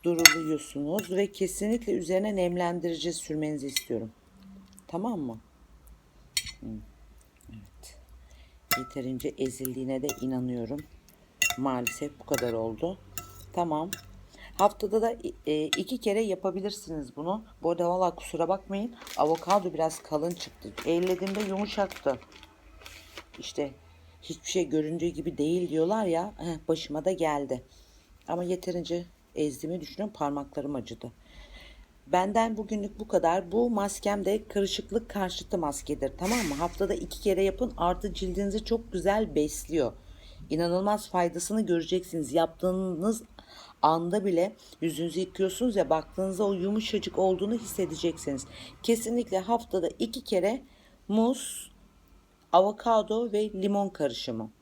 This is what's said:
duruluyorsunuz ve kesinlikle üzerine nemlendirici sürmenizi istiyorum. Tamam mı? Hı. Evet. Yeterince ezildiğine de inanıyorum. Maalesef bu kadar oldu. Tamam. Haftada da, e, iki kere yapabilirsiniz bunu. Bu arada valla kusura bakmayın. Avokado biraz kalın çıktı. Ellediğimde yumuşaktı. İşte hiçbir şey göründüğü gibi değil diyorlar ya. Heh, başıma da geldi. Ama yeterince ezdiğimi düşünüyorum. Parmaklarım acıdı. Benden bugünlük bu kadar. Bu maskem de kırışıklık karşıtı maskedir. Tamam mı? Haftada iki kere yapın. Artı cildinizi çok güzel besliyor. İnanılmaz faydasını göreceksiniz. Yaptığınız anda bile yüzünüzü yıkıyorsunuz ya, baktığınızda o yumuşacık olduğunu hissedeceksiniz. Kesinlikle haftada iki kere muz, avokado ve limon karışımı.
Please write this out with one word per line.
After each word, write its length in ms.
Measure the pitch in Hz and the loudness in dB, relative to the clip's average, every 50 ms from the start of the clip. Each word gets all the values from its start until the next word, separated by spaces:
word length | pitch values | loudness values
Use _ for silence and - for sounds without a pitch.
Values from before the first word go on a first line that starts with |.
| - | 2
duruluyorsunuz 1080 | 175 175 165 170 156 156 165 160 156 156 147 - - - 139 143 147 170 208 190 175 | 2 2 10 10 10 8 8 0 0 -2 -2 -2 -6 -6 -6 -4 0 -2 -2 -2 -2
ve 200 | 185 185 202 202 | 0 0 0 0
kesinlikle 640 | 202 - 190 180 - - 202 214 226 233 233 - 190 | 0 -2 -2 -2 -2 -2 -2 0 0 0 0 -2 -2
üzerine 420 | - 180 151 185 185 202 214 208 | -2 0 0 0 2 2 2 0
nemlendirici 760 | 190 180 175 175 175 180 170 175 175 160 175 165 156 147 175 165 | 2 0 2 2 0 0 0 0 0 -2 -2 -2 -2 -2 -4 -4
sürmenizi 540 | - - - 156 151 156 151 151 143 131 | -4 -6 -6 -4 -2 -2 -2 -2 -4 -6
istiyorum. 440 | 139 131 - - - 123 110 110 110 110 _ _ - - - - - - - - - - - - | -4 -4 -4 -4 -2 -4 -4 -4 -6 -12 _ _ -20 -20 -20 -20 -20 -20 -20 -20 -20 -20 -20 -16
Tamam 320 | - - 170 196 254 233 180 | -8 -6 -4 -4 -2 -4 -4
mı? 200 | 143 123 113 110 - - _ _ - - - - - - - - _ - _ - - - _ - - - - - | -4 -6 -8 -10 -16 -20 _ _ -20 -20 -20 -20 -20 -20 -20 -20 _ -20 _ -20 -20 -6 _ -6 -6 -6 -12 -12
Hı. 80 | - 113 110 107 104 - - - - - - - - - _ _ - - | -12 -10 -10 -10 -12 -16 -20 -20 -20 -20 -20 -20 -20 -20 _ _ -20 -20
Evet. 480 | 110 107 98 92 - - - - - - - _ - - - - - - - - - - _ - - | -18 -18 -18 -20 -20 -20 -20 -20 -20 -20 -20 _ -20 -20 -20 -20 -20 -20 -20 -20 -20 -20 _ -2 -2
Yeterince 560 | 127 131 - - 143 127 127 131 123 - 151 143 | -2 -2 -8 -8 -8 -6 -4 -6 -4 -4 -6 -2
ezildiğine 640 | - 135 131 127 - 135 127 127 131 131 127 135 131 | -2 -2 -2 -2 -4 -6 -6 -4 -4 -4 -2 -2 -2
de 60 | 127 - - - | -2 -2 -4 -2
inanıyorum. 580 | 127 131 131 127 127 127 123 120 113 110 139 147 147 - - - - - - - - _ - _ - - - | -4 -2 -2 -2 -2 -2 -2 -4 -4 -6 -6 -8 -10 -14 -20 -20 -20 -20 -20 -20 -20 _ -4 _ -2 -2 0
Maalesef 640 | - 131 139 131 123 123 123 - - 147 147 - - | 0 0 0 0 0 -2 -4 -4 -6 -8 -8 -8 -12
bu 60 | - | -4
kadar 280 | - 151 131 123 120 113 | -2 -2 0 0 0 0
oldu. 440 | 113 113 113 110 110 - 170 196 - - - - - - - - - - - - | 0 -2 -2 -4 -4 -4 -4 -4 -6 -14 -14 -14 -14 -14 -14 -18 -20 -20 -8 -2
Tamam. 380 | 180 175 165 151 151 160 190 - - - - - - - - - - - - - | -2 0 0 0 -2 -2 -4 -8 -12 -14 -20 -20 -20 -20 -20 -20 -20 -20 -18 0
Haftada 440 | - 190 208 202 - - 196 196 220 | 4 4 4 4 2 -2 2 2 2
da, 160 | 214 226 233 - - - - - - | 2 2 0 -2 -6 -8 -8 -6 -2
e, 180 | - 151 151 156 | 0 2 2 2
iki 320 | - - - - - 254 | 0 0 -2 -2 -2 -4
kere 240 | 240 - 220 202 214 | -2 0 2 2 2
yapabilirsiniz 960 | 226 208 185 185 185 190 180 196 185 208 202 - - - 165 156 139 123 - | 2 2 0 0 -2 -2 -2 -2 -4 -4 -6 -8 -8 -6 -6 -6 -6 -8 -8
bunu. 280 | 143 151 170 196 220 220 - - - | -6 -4 -2 -2 -4 -6 -12 -20 -2
Bu 80 | - 165 | 0 0
arada 180 | 175 170 175 170 | 2 2 2 2
valla 260 | 180 185 185 175 170 | 4 4 2 2 0
kusura 340 | - - - - 156 165 165 | -2 -12 -8 -2 0 2 2
bakmayın. 460 | 190 190 - - 196 196 208 247 - - - - - | 2 0 0 -6 -4 -4 -4 -4 -8 -10 -14 -10 0
Avokado 560 | - 147 151 165 160 - 180 196 208 180 170 151 | 2 4 4 4 2 4 4 4 4 4 2 0
biraz 260 | 151 160 160 156 - | 0 0 0 0 -4
kalın 320 | - - 156 151 147 175 | -8 -2 -2 0 0 0
çıktı. 420 | 175 175 - - - - - 101 - - - | -2 -4 -8 -14 -14 -14 -14 -12 -10 -6 0
Ellediğimde 560 | 151 165 170 180 185 185 180 190 196 196 202 | 2 2 2 4 2 2 0 0 -4 -2 -2
yumuşaktı. 800 | 214 196 190 190 208 208 - - 196 185 - - - 139 131 120 - - - - - - - - - - - - - - - - - - - - - - - - | -2 -2 -2 -2 -2 -2 0 0 0 0 -2 -2 0 0 0 0 -4 -18 -20 -20 -20 -20 -20 -20 -20 -20 -20 -20 -20 -18 -18 -18 -20 -18 -18 -18 -18 -18 -18 -14
İşte 320 | - - - - 143 139 131 - - - - - - - - - | -12 -8 -4 -4 -4 -4 -6 -14 -20 -20 -20 -20 -20 -20 -20 -20
hiçbir 280 | - - - - - - | -12 -12 -12 -10 -8 -4
şey 200 | - 190 170 143 | 0 0 0 2
göründüğü 380 | 139 156 151 156 165 170 165 | 2 0 2 0 -2 -2 -2
gibi 300 | 175 - - 143 160 151 | -2 -2 -2 -6 -6 -2
değil 320 | - 143 156 170 180 180 - | 0 0 2 2 2 0 0
diyorlar 360 | 147 160 160 170 208 226 214 | 2 2 2 4 2 2 2
ya. 280 | 185 165 165 175 208 - | 2 2 2 0 -2 -6
Heh, 300 | - - 170 165 156 - | -8 -6 -6 -6 -6 0
başıma 380 | - 160 160 - - 147 156 156 | 0 0 0 0 -6 -6 -2 0
da 60 | 185 | 0
geldi. 520 | 190 - 165 156 151 143 143 127 131 123 123 - - - - - - - _ _ - - - | 0 2 2 2 2 0 0 -2 -4 -6 -6 -14 -20 -20 -20 -20 -20 -20 _ _ -20 -20 -8
Ama 160 | - 170 175 180 | -6 -4 -4 0
yeterince 640 | 175 180 180 - 185 170 175 170 - 170 175 175 - - _ _ _ _ | -2 -2 -2 -2 -4 -4 -4 -2 -2 -4 -4 -4 -8 -16 _ _ _ _
ezdiğimi 460 | - 151 151 131 135 - 156 175 180 | -2 0 0 -2 -4 -6 -6 -4 -6
düşünüyorum. 320 | 151 - - - 208 208 214 | -6 -8 -6 -6 -6 -6 -4
Parmaklarım 600 | - 156 143 143 147 143 139 - 147 139 139 147 | -2 -2 -2 -2 -2 -6 -6 -6 -6 -4 -4 -4
acıdı. 360 | 131 113 - 117 - - 123 - - - - - - - - - - - - - - - _ - - - - | -4 -6 -8 -12 -12 -12 -14 -14 -14 -20 -20 -20 -20 -20 -20 -20 -20 -20 -20 -20 -20 -20 _ -20 -20 -6 2
Benden 460 | 160 180 185 196 202 226 226 226 220 | 2 2 2 4 4 4 4 4 0
bugünlük 420 | 214 214 202 214 208 202 208 - - | -4 -4 -4 -4 -4 -4 -6 -6 -10
bu 80 | 214 | -6
kadar. 440 | - - 180 - 165 170 190 190 170 | 2 2 4 6 6 4 4 0 2
Bu 180 | 180 226 240 240 | 2 4 4 4
maskem 560 | 233 202 196 202 - - - 208 202 202 190 | 4 2 2 0 -2 -2 0 0 0 2 2
de 180 | 190 208 214 214 | 2 2 0 0
kırışıklık 600 | - - 202 196 190 - - - - 196 - 220 - | -2 0 0 0 2 0 -4 -6 -2 -2 -2 -2 -2
karşıtı 480 | - 208 196 180 - - - - - | -2 -2 -2 -2 -2 -6 -6 -4 -2
maskedir. 540 | 180 165 147 139 - - - 147 139 139 135 - | 0 0 -2 -2 -4 -4 -4 -4 -2 -2 -4 -4
Tamam 200 | - 175 196 226 | -2 -2 0 0
mı? 160 | 247 220 160 139 | 2 0 0 -2
Haftada 400 | 139 170 175 - - 196 185 202 | 0 -2 -2 0 0 0 0 0
iki 280 | - - 175 - - | -2 -4 -8 -10 -2
kere 220 | - 208 190 175 196 | 0 2 4 4 4
yapın. 300 | 196 190 - 247 233 - | 2 2 0 -4 -4 -2
Artı 360 | - 170 175 - 170 - 208 180 | 0 2 2 2 0 -2 -6 -4
cildinizi 520 | - 196 185 175 185 202 202 196 220 220 | -4 -4 -2 -2 0 0 0 -2 -2 0
çok 280 | - 226 226 226 - - | 0 -2 -2 -2 -2 -4
güzel 420 | 185 170 196 202 214 220 175 143 | 0 2 4 4 4 2 2 2
besliyor. 580 | 151 151 151 - - - - 151 165 135 113 - - - - - - - - - - - - | 2 2 2 0 -8 -8 -2 0 0 0 0 -2 -6 -18 -20 -20 -20 -20 -20 -18 -18 -6 -4
İnanılmaz 600 | 156 156 170 170 175 185 190 202 208 208 - - | 0 0 2 2 2 2 2 2 0 0 -2 -2
faydasını 560 | - 180 175 170 170 175 175 - 208 220 214 | 2 2 2 2 2 -2 -4 0 0 0 2
göreceksiniz. 680 | 175 175 170 160 - 180 185 180 - - 165 151 120 131 | 4 2 2 2 0 0 -2 -2 -2 -4 -4 -4 2 4
Yaptığınız 880 | 165 160 160 - - - 185 185 185 190 185 180 156 180 214 226 220 - - - - - - - - - - - _ | 4 4 4 0 0 0 0 2 2 0 -2 -2 0 0 0 0 0 -4 -14 -20 -20 -20 -20 -20 -20 -20 -20 -4 _
anda 440 | - 151 160 165 170 175 175 208 180 | 6 6 6 6 2 2 0 2 2
bile 300 | 202 175 165 175 202 220 - - - - _ | 2 4 4 2 2 -2 -10 -20 -20 -10 _
yüzünüzü 380 | 160 165 147 139 170 170 - 190 | -2 -2 -2 -2 -4 -2 -2 -2
yıkıyorsunuz 560 | 185 180 - - 190 190 185 - 233 254 208 | -4 -4 0 0 0 0 2 0 0 2 4
ya, 140 | 196 170 - | 2 4 4
baktığınızda 540 | 160 160 156 - - - 190 190 190 175 208 | 4 2 0 -4 -4 -2 -2 -2 0 2 2
o 100 | 196 202 | 2 2
yumuşacık 680 | 180 175 196 208 220 214 - - 208 214 185 - - | 2 0 2 0 0 0 0 -2 -2 -2 0 0 4
olduğunu 340 | 185 190 185 175 185 208 226 | 4 4 4 4 2 0 0
hissedeceksiniz. 920 | 233 226 196 - - 190 160 160 151 - 170 160 - - - 139 131 - - - - - - - - - | -2 -4 -6 -2 -2 -2 -2 -2 0 0 -2 -2 0 -4 -4 -4 -4 -6 -10 -16 -18 -16 -18 -18 -6 2
Kesinlikle 560 | - 233 226 226 220 233 240 233 - 190 190 | 2 2 2 2 0 0 0 0 0 0 -2
haftada 500 | 185 190 233 226 - - - 190 165 160 - - | 2 2 0 0 0 0 -2 0 0 0 -2 -2
iki 240 | 233 226 233 262 - | -4 -4 -4 -8 -6
kere 380 | - 220 180 175 202 226 269 - - - - - - - _ - | 0 0 2 2 2 0 0 -6 -12 -20 -20 -20 -20 -20 _ -6
muz, 640 | - 202 220 226 233 269 269 - - - - - - - - - - _ - _ _ - - _ _ _ _ _ _ - | 0 4 4 4 4 2 0 -4 -10 -10 -12 -14 -16 -20 -20 -20 -20 _ -20 _ _ -20 -20 _ _ _ _ _ _ 8
avokado 800 | 175 190 202 214 - - 240 226 220 214 220 214 226 240 233 | 8 8 8 4 0 2 4 4 4 4 2 0 0 0 0
ve 220 | 196 214 214 214 202 | 0 0 0 0 -2
limon 360 | 190 190 202 202 202 202 190 | 0 0 2 2 2 2 0
karışımı. 600 | - - 156 139 117 - - - 117 110 110 110 - _ | 0 0 0 0 0 -2 -6 -6 -4 -4 -6 -8 -12 _